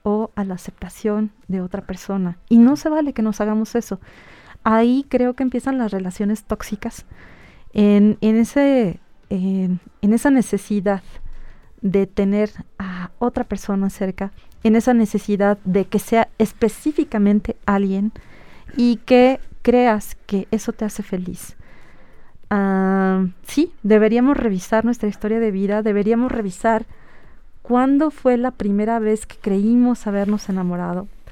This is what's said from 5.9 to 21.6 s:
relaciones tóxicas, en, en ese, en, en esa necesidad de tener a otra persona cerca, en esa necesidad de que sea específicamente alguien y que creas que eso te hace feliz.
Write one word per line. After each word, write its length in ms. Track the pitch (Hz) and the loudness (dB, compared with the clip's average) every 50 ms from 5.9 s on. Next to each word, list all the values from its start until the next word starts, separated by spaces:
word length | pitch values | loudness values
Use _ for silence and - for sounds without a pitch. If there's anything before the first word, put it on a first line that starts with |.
| 196 | -2
relaciones 520 | 190 190 185 180 - 208 202 220 214 - | -4 -6 -6 -4 -4 -2 -2 -2 -4 -4
tóxicas, 640 | - 214 214 - - 214 - - 240 - - - - - - - - - - - - - - - - - | -8 -8 -6 -6 -8 -8 -8 -8 -10 -12 -12 -18 -20 -20 -20 -20 -20 -20 -20 -20 -20 -20 -20 -20 -6 0
en, 460 | 208 208 208 208 208 208 214 - - | 2 4 6 6 6 6 4 4 2
en 160 | - 220 220 | 2 2 4
ese, 640 | 226 233 - - 285 277 277 277 254 226 170 165 - - _ - - - _ | 4 2 2 2 2 4 4 4 4 2 0 -2 -6 -12 _ -20 -20 -10 _
en, 500 | 196 190 185 190 190 190 185 180 180 175 - - - _ - | -4 -2 -2 -2 0 0 0 -2 -2 -4 -6 -12 -10 _ 0
en 100 | 202 220 | 2 2
esa 180 | 226 - 294 | 2 4 4
necesidad 720 | 269 262 202 - - 190 - - 208 208 180 208 196 190 - - - - - - - - - - - - - - - - | 4 4 2 2 -2 -4 -4 -4 -4 -2 0 -2 -2 -2 -6 -12 -14 -12 -12 -10 -10 -12 -12 -14 -16 -20 -20 -20 -14 -6
de 260 | - 196 175 196 196 | -4 0 0 2 0
tener 440 | 196 - - 202 196 202 208 214 214 - - - - - - | 0 0 -2 0 0 2 0 0 -2 -4 -10 -18 -18 -14 -12
a 320 | 196 190 180 180 180 - - - | -10 -10 -8 -10 -10 -12 -6 -4
otra 260 | 240 247 - 247 247 | -4 -2 -2 -4 -4
persona 460 | - 202 190 - - 196 196 196 196 | -4 -6 -8 -4 -4 -2 -2 -2 -2
cerca, 400 | - - 196 190 185 - 196 196 - - - - - - - | -2 -4 -6 -6 -4 -6 -8 -10 -10 -14 -20 -20 -20 -2 0
en 140 | 220 214 | 2 4
esa 180 | 233 220 254 247 | 4 4 4 4
necesidad 640 | 233 220 208 - 202 - - 208 190 202 202 208 202 - | 4 2 2 0 -4 -2 -2 0 2 2 2 2 0 -2
de 220 | 185 180 196 185 | 0 0 0 0
que 120 | - - 202 | 0 -2 -2
sea 300 | - - 233 226 - - - - | 0 2 2 2 2 0 0 -2
específicamente 1160 | 220 - - - 240 214 - - - 302 302 - 294 - - 214 202 202 208 208 - - - - - | -2 -2 0 -2 -2 -2 -2 -2 -4 -2 -2 -2 -2 -2 0 2 2 4 4 2 0 -2 -8 -6 -2
alguien 460 | - 202 196 202 190 190 196 202 220 - - - - - - - - - - - - - | 0 0 0 0 0 -2 -2 -2 -4 -6 -8 -16 -20 -20 -20 -20 -20 -20 -20 -18 -10 -4
y 200 | - 240 240 233 - | 0 2 2 0 0
que 420 | - - 254 247 247 254 269 - - - - - - | 2 4 6 6 6 6 4 0 -4 -12 -14 -2 0
creas 540 | 240 233 247 247 240 214 208 - - - - - | 2 4 4 4 4 2 0 -2 -8 -14 -16 -10
que 200 | - 202 190 - - | -6 -4 -4 -4 -2
eso 220 | - 214 - - 214 | -4 -4 -4 -6 -6
te 120 | - 214 | -6 -6
hace 180 | 208 - - 202 | -6 -6 -8 -8
feliz. 540 | - 196 185 185 180 - - - - - - | -6 -6 -6 -6 -8 -10 -12 -14 -16 -18 -20